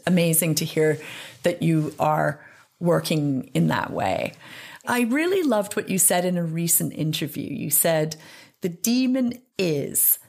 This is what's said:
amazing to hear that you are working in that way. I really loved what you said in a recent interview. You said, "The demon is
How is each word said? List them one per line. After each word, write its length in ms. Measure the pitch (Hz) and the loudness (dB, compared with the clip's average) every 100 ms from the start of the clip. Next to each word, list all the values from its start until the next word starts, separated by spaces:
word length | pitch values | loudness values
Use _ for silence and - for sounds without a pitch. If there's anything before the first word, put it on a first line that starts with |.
| - | 2
amazing 500 | 175 170 160 170 156 | 4 4 2 2 0
to 80 | |
hear 340 | 160 156 156 147 - - - - | 0 2 2 2 -4 -16 -16 -4
that 180 | 175 170 | -2 0
you 320 | 160 160 156 - | 2 2 0 -2
are 460 | 151 156 151 147 - - _ - | 0 2 0 -2 -12 -20 _ -4
working 720 | 175 160 - 160 143 131 - | 2 2 2 0 0 -2 -2
in 140 | - 165 | 0 2
that 240 | 120 - | 0 -2
way. 400 | - 95 - - - - - - - | -2 -2 -2 -4 -8 -20 -18 -18 -12
I 180 | - 247 | -2 0
really 400 | 233 285 339 392 | 2 0 0 0
loved 340 | 302 214 202 - | 2 0 -2 -4
what 120 | - | -2
you 100 | 190 | 0
said 260 | - 180 | 2 2
in 120 | 180 180 | 0 0
a 80 | |
recent 480 | 170 165 170 - 160 | -2 -2 0 0 -2
interview. 560 | - 151 156 147 - - | -4 -4 -2 -6 -6 -8
You 220 | - 160 | -6 -2
said, 460 | - 175 156 156 - - - - _ | 0 2 2 -2 -6 -16 -20 -20 _
"The 60 | 185 | -8
demon 720 | 170 226 247 262 262 240 - _ - | -4 0 2 2 2 0 -4 _ -4
is 600 | 180 147 - - - - | -2 0 -2 0 0 0